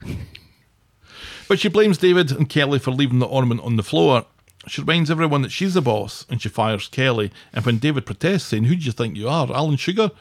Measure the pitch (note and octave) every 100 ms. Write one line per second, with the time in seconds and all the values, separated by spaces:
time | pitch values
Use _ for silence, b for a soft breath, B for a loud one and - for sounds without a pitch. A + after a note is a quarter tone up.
0 | B B B B B B B _ _ _
1 | B B B B B G3+ G#3+ G3 G#3+ F3
2 | F#3 F3+ E3+ C3 D3 D#3+ C#3 C#3+ - B2+
3 | C#3 B2 B2 C3+ B2 A#2 E2 A2+ - D#3+
4 | E3 B2+ - _ _ _ - - C#3+ E3
5 | D#3 D#3+ D#3+ C#3+ B2+ - F#3+ F#3 C3 G#2+
6 | G#2+ - - A#2 G#2+ - A2 G#2+ - -
7 | C3 A#2 G#2 B B - A2 A#2 C#3+ C#3+
8 | - G2 D#3+ G3 - A2 A2+ F3+ D3 A2
9 | A#2 G2+ G#2+ D#3+ B2+ B2+ D#3 C#3+ - F#3+
10 | G#3+ -